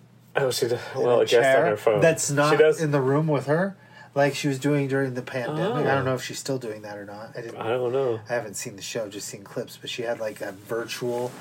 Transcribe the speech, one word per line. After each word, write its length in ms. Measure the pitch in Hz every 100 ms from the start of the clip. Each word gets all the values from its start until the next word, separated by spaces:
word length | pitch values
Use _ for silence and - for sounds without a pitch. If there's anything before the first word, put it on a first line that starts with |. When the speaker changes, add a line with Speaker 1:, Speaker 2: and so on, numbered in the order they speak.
| - - _ -
Speaker 1:
Oh, 140 | 135
she 180 | 120 120
d-, 60 | 117 - 135
Speaker 2:
in 80 |
Speaker 1:
well, 160 | 123 117
Speaker 2:
a 20 |
Speaker 1:
a 40 | 110
guest 100 | 120
on 60 |
Speaker 2:
chair 220 | 135 135 113
Speaker 1:
her 100 | 104
phone. 240 | 117 107
Speaker 2:
that's 280 | 165 156 -
Speaker 1:
She 40 |
Speaker 2:
not 240 | 143 147 147
Speaker 1:
does. 240 | 156 156
Speaker 2:
in 80 | 156
the 100 | 143
room 260 | 131 143 160
with 180 | 139 139
her, 300 | 156 196 - - - - 139
like 180 | 143
she 140 | - 147
was 100 | 131
doing 300 | 143 147 139
during 260 | 135 135
the 80 | 123
pandemic. 640 | 120 131 120 151 185 151 135
I 60 |
Speaker 1:
Oh. 40 | 139
Speaker 2:
don't 100 | 131
know 100 | 127
if 80 |
she's 160 | - -
still 180 | - 131
doing 240 | 120 107
that 160 | 104 104
or 80 | 101
not. 280 | 104 113 123
I 40 |
didn't 160 | 117 107
Speaker 1:
I 60 | 110
don't 220 | 127 123
know. 260 | 131 131 110 110
Speaker 2:
I 60 |
haven't 220 | 120 107 95
seen 200 | 127 98
the 60 |
show, 260 | - 120 107
just 180 | 98 -
seen 160 | 110
clips. 340 | 101 - 110 -
But 140 | 107
she 100 | -
had, 180 | 117 113
like, 220 | 110 104
a 100 | 101
virtual, 800 | 95 104 117 113 - 123 120 123 -